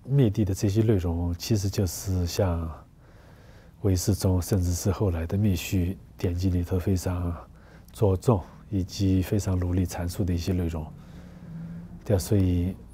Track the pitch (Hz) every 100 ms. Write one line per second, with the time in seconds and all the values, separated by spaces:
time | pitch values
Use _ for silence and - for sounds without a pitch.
0 | - 139 117 101 98 95 104 101 110 104
1 | 87 85 87 85 - 110 98 101 95 -
2 | - 92 87 - 95 82 82 80 - -
3 | - - - - - - - - 104 92
4 | - 95 98 90 85 101 87 87 104 95
5 | 104 82 85 98 107 90 - 98 87 95
6 | - - 92 87 95 90 85 92 95 92
7 | 95 87 87 82 - - - - - -
8 | 104 92 - 104 - - - 98 90 -
9 | 98 95 90 104 95 92 90 87 87 -
10 | 87 - 92 85 82 90 85 80 78 -
11 | - - - - - - - - - -
12 | - 98 - 104 92 87 90 95 -